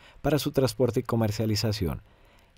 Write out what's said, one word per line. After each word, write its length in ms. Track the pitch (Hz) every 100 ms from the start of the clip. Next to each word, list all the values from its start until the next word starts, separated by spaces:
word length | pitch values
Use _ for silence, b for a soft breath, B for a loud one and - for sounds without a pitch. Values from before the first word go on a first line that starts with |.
| B B
para 180 | 139 147
su 120 | 147
transporte 500 | 143 127 - 123 120
y 20 |
comercialización. 960 | - 117 110 104 110 104 113 104 80 65 b b b b b